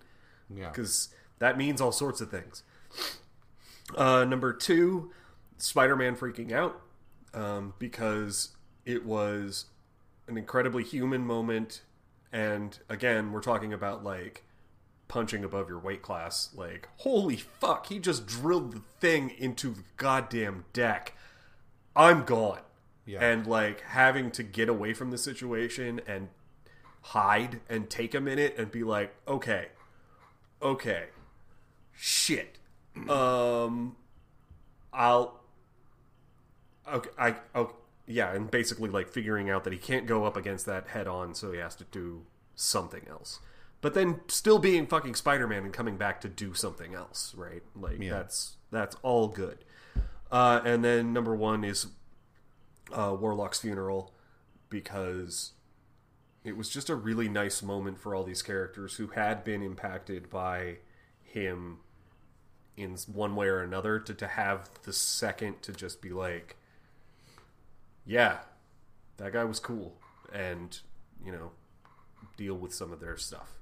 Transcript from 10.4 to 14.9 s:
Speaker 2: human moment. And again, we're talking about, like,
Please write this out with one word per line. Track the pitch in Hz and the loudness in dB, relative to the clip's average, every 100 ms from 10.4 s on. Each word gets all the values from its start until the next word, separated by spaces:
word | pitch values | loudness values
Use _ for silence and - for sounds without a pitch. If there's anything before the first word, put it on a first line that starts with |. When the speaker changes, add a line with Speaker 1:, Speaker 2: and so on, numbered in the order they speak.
| 107 131 127 120 | 0 2 2 0
Speaker 2:
human | 117 143 127 131 120 | -2 -2 0 0 0
moment. | 117 113 113 110 - - _ _ _ _ | 0 0 0 -2 -8 -18 _ _ _ _
And | 113 107 104 104 - - | -2 -2 -2 -4 -10 -10
again, | 107 123 113 107 | -2 2 2 2
we're | 107 | -2
talking | 123 110 107 | 0 0 0
about, | 104 101 101 | -4 -4 -4
like, | 101 92 87 - - - - - _ | -6 -8 -10 -14 -20 -20 -20 -20 _